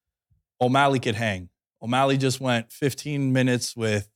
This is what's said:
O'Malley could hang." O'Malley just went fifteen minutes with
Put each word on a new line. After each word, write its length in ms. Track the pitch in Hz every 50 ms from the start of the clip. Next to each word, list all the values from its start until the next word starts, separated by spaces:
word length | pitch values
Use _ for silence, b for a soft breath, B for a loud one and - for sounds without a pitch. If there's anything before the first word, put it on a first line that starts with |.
| _ _ _ _ _ _ _ _ _ _ _ _
O'Malley 380 | 123 123 127 135 143 139 139 131
could 160 | 127 123 110
hang." 360 | 101 117 110 98 92 90 87 _ _ _ _ _ _
O'Malley 380 | - 113 123 131 135 139 139 135
just 220 | 135 131 127 -
went 320 | 135 127 123 117 113 _
fifteen 600 | - - 147 139 - - - 147 147 143 139 131
minutes 440 | 131 131 127 131 123 120 123 - -
with 340 | 117 113 110 104 104 101 _ _